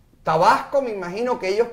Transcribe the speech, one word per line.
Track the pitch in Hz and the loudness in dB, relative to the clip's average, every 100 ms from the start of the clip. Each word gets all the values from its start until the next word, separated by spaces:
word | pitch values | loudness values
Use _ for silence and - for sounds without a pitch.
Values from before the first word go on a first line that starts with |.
| _ _ | _ _
Tabasco, | - 160 196 262 - 277 | -2 4 4 4 2 -2
me | 254 | -2
imagino | 202 175 196 247 240 | -6 -6 -4 -2 -2
que | 185 | -2
ellos | 202 233 | 0 0